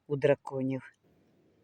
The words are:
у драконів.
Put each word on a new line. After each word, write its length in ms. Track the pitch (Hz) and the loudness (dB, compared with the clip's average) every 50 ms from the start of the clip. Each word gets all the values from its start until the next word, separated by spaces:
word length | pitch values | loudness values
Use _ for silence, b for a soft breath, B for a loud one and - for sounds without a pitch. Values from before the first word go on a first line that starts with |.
| _ | _
у 100 | - 147 | -8 -2
драконів. 680 | 139 139 143 139 - _ - 139 135 131 135 135 131 - - - _ _ _ _ _ _ _ _ _ _ _ _ _ | 2 2 4 2 2 _ -6 -6 -4 -4 -4 -4 -6 -8 -12 -20 _ _ _ _ _ _ _ _ _ _ _ _ _